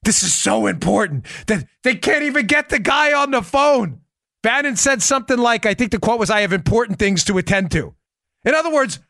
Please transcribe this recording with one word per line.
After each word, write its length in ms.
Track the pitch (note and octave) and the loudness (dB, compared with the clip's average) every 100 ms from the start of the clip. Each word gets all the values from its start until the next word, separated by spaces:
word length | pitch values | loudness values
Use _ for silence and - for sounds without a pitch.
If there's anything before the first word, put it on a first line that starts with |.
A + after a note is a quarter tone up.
This 200 | - - | 0 0
is 100 | F2+ | 0
so 340 | - - G#3+ G#3 | -2 0 0 0
important 580 | F#2+ E3+ G3+ G3+ C#3+ - - - | -2 0 0 0 -4 -8 -16 -4
that 180 | G#3 A#2+ _ | -4 -4 _
they 120 | B3+ B3 | -4 -2
can't 280 | - D#4+ | 0 0
even 220 | D4 C#4 G#3 | 0 -2 0
get 220 | D4 D4 | 0 0
the 100 | C#4+ | -4
guy 340 | F#3+ C#4 D4+ | 0 2 2
on 180 | D4 C#4+ | 2 0
the 100 | C4 | -2
phone. 600 | F#3 C#4 D4 C#4 F#3+ B2 _ _ _ _ | 0 2 4 2 0 -8 _ _ _ _
Bannon 340 | A3 C4 C#4+ G#3+ | -2 0 -2 0
said 260 | C#4 C4 | 0 0
something 360 | - C4+ A3+ B3+ | 0 0 0 0
like, 280 | A#3+ A3+ A3 | 2 2 0
I 80 | |
think 180 | G3 A#3+ | -2 -2
the 80 | G#3 | 0
quote 200 | G#3 A#3 | 0 0
was, 100 | G3+ | 0
"I 120 | G#3+ | 0
have 100 | G3+ | 0
important 480 | F3+ - G#3+ A#3 F3+ | 0 0 0 0 0
things 240 | G3+ F#3+ - | 0 0 0
to 120 | F#3 | -2
attend 340 | - G3 F#3 | 0 0 0
to." 240 | D#3+ F#2+ - _ _ _ _ | -4 -6 -14 _ _ _ _
In 100 | - | 0
other 160 | D#4 E4 | 2 2
words 260 | D4+ C4 - | 0 0 -4